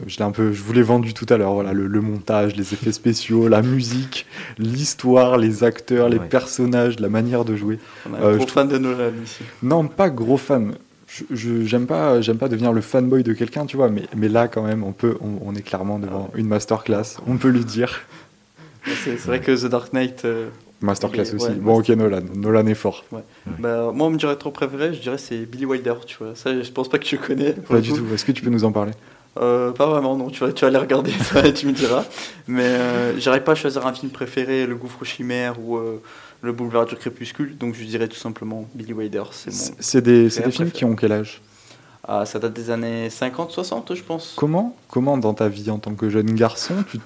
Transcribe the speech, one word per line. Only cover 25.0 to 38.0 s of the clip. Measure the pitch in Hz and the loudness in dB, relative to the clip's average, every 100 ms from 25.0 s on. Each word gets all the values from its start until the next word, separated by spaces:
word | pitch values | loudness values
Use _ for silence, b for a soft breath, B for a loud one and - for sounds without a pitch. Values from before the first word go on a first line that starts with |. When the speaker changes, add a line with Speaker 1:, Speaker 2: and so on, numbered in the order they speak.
Speaker 3:
dirais, | 123 135 | -6 -8
c'est | - 117 113 | -6 -8 -8
Billy | 127 135 | -6 -4
Wilder, | 131 120 120 - | -2 -2 -4 -8
tu | - | -14
vois. | 110 117 | -14 -8
Ça, | 135 127 | -4 -4
je | 123 | -4
pense | - 131 | -6 -2
pas | - | -2
que | - | -2
tu | 135 | -4
connais, | - 135 143 | -2 -2 0
pour | 151 - | -2 2
Speaker 1:
Pas | 117 | 2
Speaker 3:
le | |
Speaker 1:
du | 113 | 4
Speaker 3:
coup. | 147 | 0
Speaker 1:
tout. | 113 | -2
Est-ce | 107 - | -2 -2
que | |
tu | 127 | -2
peux | 120 | 2
nous | 117 | 2
en | 110 | 2
parler ? | 107 104 110 b b b - | 2 -2 -6 b b b -2
Speaker 3:
Euh, | 123 123 123 | 2 2 0
pas | 127 143 | 2 2
vraiment, | 151 131 135 | 4 2 -2
non. | 127 | -4
Tu | - | -2
vas, | 127 | -2
tu | 131 | 2
vas | 135 | 4
aller | 131 | 4
regarder | - 135 139 | 4 0 0
<laughs> | - | -2
ça | 123 139 143 | 2 6 6
et | |
tu | 143 143 | 4 0
me | |
diras. | 131 127 127 - B B B - | 0 2 0 -2 B B B -4
Mais, | 127 | 0
euh, | 123 123 123 120 120 120 | 2 2 0 0 0 0
j'arrive | 131 135 | 2 4
pas | 139 | 4
à | 151 | 2
choisir | 147 131 131 | 2 -2 -4
un | |
film | 127 135 | -4 -10
préféré, | - 123 131 127 135 123 | -8 -6 -4 -2 0 0
Le | 120 | -4
Gouffre | 123 - | -10 -12
aux | 123 | -12
Chimères | - 123 123 123 120 | -8 -4 -2 -4 -4
ou, | 113 117 | -4 -4
euh, | 113 110 B B B B | -4 -8 B B B B
Le | 120 | -6
Boulevard | 120 120 117 117 | -4 0 0 0
du | 120 | -2
Crépuscule. | 123 120 117 - 143 143 | -10 -10 -12 -8 -8 -6
Donc, | 120 117 | -8 -8
je | |
dirais | 110 110 | -6 -4